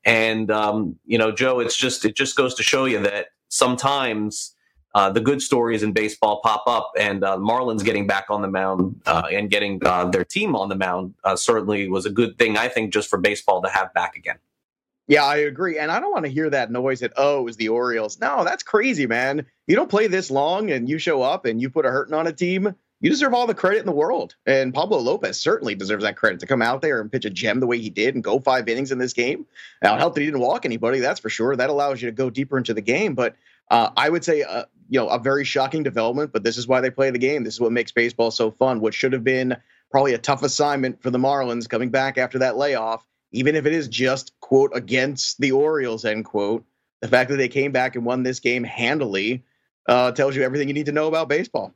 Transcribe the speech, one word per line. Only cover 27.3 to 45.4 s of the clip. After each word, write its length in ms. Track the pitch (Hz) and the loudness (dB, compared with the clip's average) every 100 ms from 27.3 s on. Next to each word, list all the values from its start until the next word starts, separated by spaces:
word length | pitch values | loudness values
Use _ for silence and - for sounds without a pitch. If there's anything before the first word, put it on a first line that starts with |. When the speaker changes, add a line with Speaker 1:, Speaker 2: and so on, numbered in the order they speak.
| 90 107 113 | -4 -2 0
Speaker 2:
the 80 | 127 | 0
way 120 | 120 | 0
he 100 | 110 | -4
did 240 | 98 117 | 0 0
and 100 | 131 | 0
go 160 | 110 120 | 0 0
five 280 | 135 127 117 | 2 0 0
innings 240 | 117 135 | -2 -2
in 60 | 131 | -2
this 140 | 127 | -2
game. 320 | 123 123 - - - - _ | -2 -2 -2 -8 -18 -20 _
Now, 140 | 101 117 | 2 2
it 40 | |
helped 160 | 135 147 | 0 0
that 60 | |
he 60 | 147 | -2
didn't 140 | 143 | 0
walk 240 | 123 147 139 | 0 0 -2
anybody, 340 | 113 117 135 | -2 0 0
that's 200 | 127 - | 0 -2
for 100 | 110 | -6
sure. 260 | - 117 135 | -2 -2 0
That 140 | 131 | 0
allows 320 | 143 143 127 | 2 0 -2
you 80 | 120 | -6
to 60 | 113 | -2
go 140 | 131 | -4
deeper 280 | 107 139 135 | -2 -2 -2
into 160 | 117 | -2
the 80 | 110 | -2
game. 340 | 101 139 208 127 | 0 0 0 0
But, 200 | 120 - _ _ _ | -2 -4 _ _ _
uh, 180 | 117 110 101 | 2 4 2
I 120 | 147 | 2
would 140 | 170 | 2
say, 200 | - 151 | 2 0
uh, 220 | 139 101 - _ _ | 0 -6 -8 _ _
you 100 | 127 | 0
know, 80 | 113 | 2
a 100 | 120 | 0
very 280 | 120 139 131 | 0 0 0
shocking 360 | 143 135 160 | 0 0 0
development, 520 | 139 120 113 131 151 | -2 0 0 0 -2
but 100 | 113 | -2
this 140 | 104 117 | -2 -4
is 100 | 120 | 0
why 140 | 131 | 2
they 80 | 131 | 2
play 200 | 127 135 | 0 0
the 100 | 123 | 2
game. 240 | 127 147 | 0 0
This 100 | 110 | -4
is 80 | 107 | -2
what 100 | 117 | 0
makes 200 | 120 117 | 0 0
baseball 400 | - 117 - 117 | 0 0 2 0
so 200 | - 113 | 2 -2
fun. 280 | - 131 120 | 2 0 2
What 140 | 107 | -2
should 200 | - 135 | 0 0
have 100 | 131 | 0
been 340 | 117 131 127 123 _ _ _ | 0 2 0 -2 _ _ _
probably 220 | 135 139 | 2 2
a 60 | 117 | 0
tough 240 | 131 135 | 0 0
assignment 580 | 135 - 147 143 131 - | 0 0 0 0 -2 -2
for 80 | 131 | -2
the 100 | 127 | 0
Marlins 500 | 135 139 127 117 113 | 2 0 0 -4 -4
coming 200 | 117 123 | -4 0
back 280 | 131 135 131 | 0 0 -2
after 220 | 123 131 | -2 2
that 180 | 131 117 | 0 2
layoff, 480 | 143 127 113 113 _ _ _ | 0 0 -2 -4 _ _ _
even 240 | 117 131 156 | 0 2 2
if 120 | 143 | 0
it 60 | |
is 140 | 160 135 | 0 -4
just, 460 | 107 127 135 - _ | -2 0 -2 -6 _
quote, 320 | - 135 139 | 2 4 4
"against 680 | 123 98 127 135 131 - | 0 -2 0 0 -2 -6
the 120 | - | -2